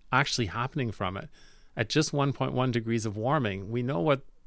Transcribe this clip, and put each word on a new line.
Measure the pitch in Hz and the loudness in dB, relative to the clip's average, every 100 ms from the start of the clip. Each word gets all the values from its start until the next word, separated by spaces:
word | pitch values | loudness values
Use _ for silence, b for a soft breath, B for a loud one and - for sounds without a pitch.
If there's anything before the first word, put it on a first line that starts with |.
| - | 2
actually | 127 143 - 107 | 4 4 0 -2
happening | 110 127 156 123 | -2 -4 -2 -4
from | - 95 95 | -2 -4 -4
it. | - b b b b - | -8 b b b b -4
At | 113 | 0
just | 151 156 | 2 2
one | 147 139 | 2 0
point | 131 131 | 0 -2
one | 127 127 | 0 0
degrees | 117 113 117 110 | 0 0 0 -2
of | 104 | -2
warming, | 117 151 113 95 98 | 0 2 0 -2 -4
we | 120 | -4
know | 123 156 | -2 0
what, | 160 135 - - | 2 0 -2 -20